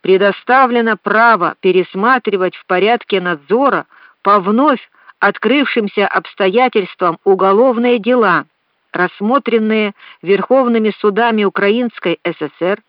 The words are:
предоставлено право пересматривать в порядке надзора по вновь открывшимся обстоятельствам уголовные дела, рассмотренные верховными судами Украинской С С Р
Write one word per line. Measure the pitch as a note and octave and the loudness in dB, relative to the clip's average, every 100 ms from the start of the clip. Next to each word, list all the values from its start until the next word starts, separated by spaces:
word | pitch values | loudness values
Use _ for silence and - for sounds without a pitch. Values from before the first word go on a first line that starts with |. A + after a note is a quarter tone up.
предоставлено | E3+ F#3+ G3+ F#3+ - B3+ C4 A#3+ A3+ G#3+ | 0 2 2 -2 0 2 2 0 -2 -4
право | - G#3 A#3 G#3+ E3+ - | -2 2 2 2 0 -2
пересматривать | F#3+ F#3 F3 F#3+ A3 B3+ A3 F#3+ F#3 | 0 0 -2 -2 0 0 -2 -2 -4
в | - - | -6 -4
порядке | F#3 G3+ A#3+ - G3 | -2 0 0 -2 -4
надзора | F3+ D#3+ C#3+ A3+ C#4 F#3 - _ - _ | -4 -8 _ 0 0 -2 -6 _ -20 _
по | G3 G3+ | 0 0
вновь | F3+ A3 D4 B3+ - _ - _ | 2 0 0 0 -6 _ -20 _
открывшимся | G3+ - A3 C#4 B3+ B3 G3+ - G3 | -4 -2 -2 0 0 -2 -4 -2 -2
обстоятельствам | - - - F#3+ G#3+ B3+ A3 F3+ - F3+ E3 | -4 -6 -4 0 2 2 0 -4 -4 -4 -2
уголовные | - F#3+ F#3+ G3 C4 A3+ B3 A#3+ | 0 2 2 4 2 2 0 0
дела, | G#3 B3 G#3 D#3+ C3+ _ _ _ _ | 0 0 2 0 -4 _ _ _ _
рассмотренные | E3 F3+ - G#3 C4+ - A3+ G#3+ A3 G#3 - - - | -4 -4 -2 -2 -2 0 -2 0 -2 -2 -8 -20 -14
верховными | E3 G3 - C4 B3 A#3 A3 - | -2 -2 2 0 2 0 -2 0
судами | G#3+ G3 A#3 A3 | -2 0 0 0
Украинской | G3+ - G3+ A3+ A#3+ - F#3 E3 | -2 0 -2 0 -4 -6 -6 -4
С | F3 E3 | -6 -8
С | D3+ _ | -10 _
Р | E3+ G#3 | -4 -4